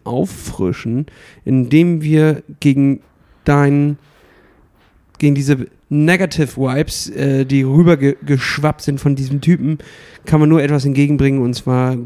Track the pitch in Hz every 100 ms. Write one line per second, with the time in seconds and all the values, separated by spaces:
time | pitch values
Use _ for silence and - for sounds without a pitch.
0 | - 123 190 - - - 95 - 117 120
1 | 151 - - - - 131 123 147 175 165
2 | 151 156 156 143 - - 147 139 139 139
3 | - _ _ _ - 143 143 143 147 143
4 | _ _ _ _ _ _ _ _ _ _
5 | _ - 147 139 139 139 113 _ _ 147
6 | 151 180 185 147 139 - 131 131 160 -
7 | - - 139 135 131 139 131 143 175 156
8 | 139 139 143 139 - - 151 - - 139
9 | 143 139 131 139 160 175 143 156 - -
10 | - - - 156 151 160 143 147 139 135
11 | 143 143 139 135 120 123 - 127 127 127